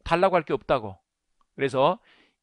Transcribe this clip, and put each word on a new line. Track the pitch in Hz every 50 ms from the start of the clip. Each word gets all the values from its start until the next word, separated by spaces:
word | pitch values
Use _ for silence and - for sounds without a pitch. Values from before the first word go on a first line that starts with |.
| -
달라고 | - 170 175 190 190 185
할 | 170 151
게 | - 151
없다고. | 127 - - 151 127 107 101 95 - _ _ _ _ _ _ _ _ _ _ _
그래서 | - 135 135 135 127 135 160 190 - _ _ _ _ _ _ _ _